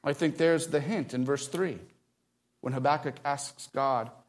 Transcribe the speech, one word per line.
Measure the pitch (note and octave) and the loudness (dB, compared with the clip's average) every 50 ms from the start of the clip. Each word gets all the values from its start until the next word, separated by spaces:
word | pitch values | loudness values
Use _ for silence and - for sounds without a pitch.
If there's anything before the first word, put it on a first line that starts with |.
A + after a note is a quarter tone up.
| - | -2
I | C#3+ C#3+ | -2 0
think | - E3+ D#3 - | 2 0 0 2
there's | - E3 E3 E3 D#3 E3 | 4 4 4 4 4 2
the | E3 - D3 | 0 0 0
hint | C#3 D#3+ A3+ G3 C3+ - B2+ | 0 0 -2 -2 -4 -2 -2
in | B2+ B2+ | -2 0
verse | C3 C#3+ C3 - | 0 0 -2 -2
three, | - - E3+ F#3+ F3 A#2 E2+ - - _ _ _ _ _ _ _ _ _ _ _ _ _ _ | -6 -2 -2 -2 -2 -4 -8 -14 -20 _ _ _ _ _ _ _ _ _ _ _ _ _ _
when | - B2+ C3 | -6 -4 -4
Habakkuk | C3 C3 C#3+ D3 D3+ D3+ D3 C3 - - | 2 2 2 2 2 0 -6 -8 -4 -4
asks | C#3+ C#3+ C3+ - - - - - - - | -2 -2 -2 -4 -12 -12 -16 -18 -6 -2
God | C3+ C3+ C3+ C3 A#2+ A2+ A#2 - - _ | 0 2 2 2 0 -2 -4 -12 -20 _